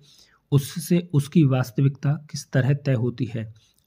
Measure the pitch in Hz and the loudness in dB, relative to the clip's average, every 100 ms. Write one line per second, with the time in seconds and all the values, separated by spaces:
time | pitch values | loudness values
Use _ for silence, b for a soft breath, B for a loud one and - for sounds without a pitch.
0 | b b b b _ 139 139 175 143 175 | b b b b _ 0 0 -6 -2 -2
1 | 175 143 - 175 139 131 123 - 139 - | 2 -2 2 4 4 2 -2 0 0 0
2 | 143 147 - 147 - 135 127 143 143 123 | -4 -4 -6 -14 -4 0 0 0 0 -2
3 | 120 120 113 113 110 b b b | -2 -4 -6 -6 -10 b b b